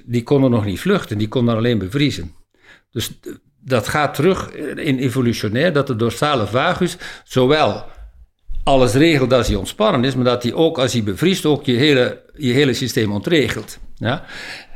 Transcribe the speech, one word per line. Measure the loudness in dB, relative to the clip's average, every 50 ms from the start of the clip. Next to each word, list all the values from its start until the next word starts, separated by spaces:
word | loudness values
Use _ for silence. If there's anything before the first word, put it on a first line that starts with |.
| -8
die | -4 -2 -2
konden | 0 2 2 4 4 4
nog | 2 2 0
niet | -2 -4 -2
vluchten, | 0 0 0 0 -2 -4 -4 -4
die | -2 -2
konden | 0 0 2 2 2
alleen | 2 0 0 0 0
bevriezen. | -2 -2 -2 0 0 0 -2 -4 -8 -12 -14 _ _ _ _ _ _ -20 -20 _ _ _
Dus | -8 -8 -8 -8
d-, | -10 -14 -16 -18 -18 -18 _ _ _ _
dat | -6 -2 -2 -2 0 0
gaat | -2 -2 -2 -2 0
terug | 0 0 0 0 0 -4 -10 -12 -10 -10 -10 -8
in | -6 -2 -2 0 0
evolutionair, | 0 -2 0 0 0 0 0 -2 -2 -2 0 0 0 2
dat | 2 0 0
de | 0 -2
dorsale | -2 -2 -2 -2 -2 -2 0 0 0 -2
vagus | 0 0 0 0 0 0 0 -2 -2 -4 -6 -14 -16 -18 -18 -10
zowel | -4 0 2 4 4 4 4 2 2 0 -4 -10 -14 -16 -18 -20 -20 -20 -20 -20 _ _ _ _ -6 -4 -2 2
alles | 4 4 4 4 4 4
regelt | 4 4 4 4 4 2 4
als | 2 2 2
hij | 2 0
ontspannen | -2 -2 -6 -4 0 0 2 2 2 0
is, | 0 0
maar | 0 2
dat | 2 0 0
hij | -2 -2 0
ook, | 2 2 2 2 2
als | 0 0
hij | 0 0
bevriest, | -2 -2 -2 0 2 0 2 2 2
ook | 0 0 0 0
je | 0 0
hele, | 2 4 4 4 4 2 0 -2 -8 -16 _ -10
je | -4 -2 0
hele | 2 2 2 2 2
systeem | 0 -2 -2 -2 0 0 0
ontregelt. | -2 -4 -2 0 2 2 2 0 -2 -6 -10 -12 -14 -16 -16 -16 -10
Ja? | -6 -4 -4 -4 -4 -8 -12 -16 -16 -14 -14 -16 -16 -16 -16 -16